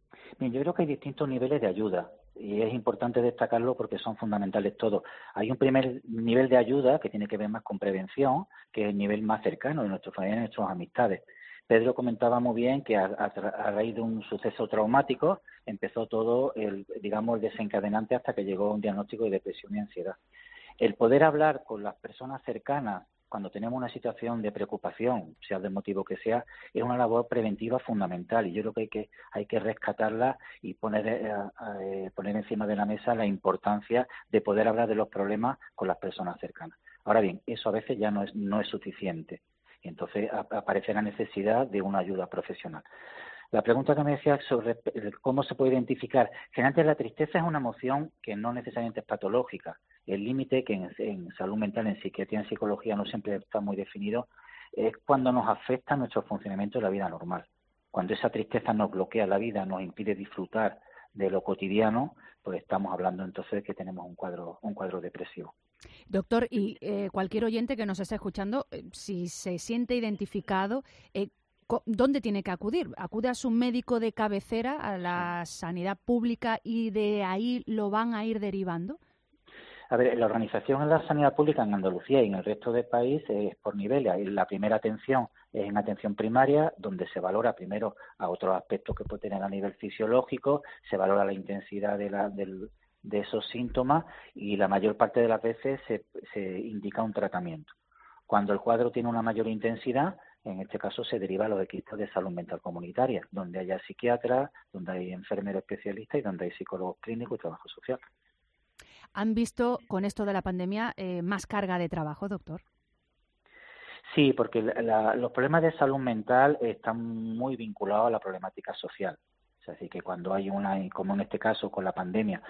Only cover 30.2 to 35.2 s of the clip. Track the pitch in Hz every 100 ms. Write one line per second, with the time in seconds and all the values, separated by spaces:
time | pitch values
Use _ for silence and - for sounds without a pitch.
30.2 | 127 135 - - - - 110 107 107 117
31.2 | 107 104 101 - 110 101 95 98 95 -
32.2 | 98 104 101 107 104 104 101 107 - 120
33.2 | 104 95 98 92 - 104 - 117 127 -
34.2 | - 110 - 101 113 110 117 110 107 98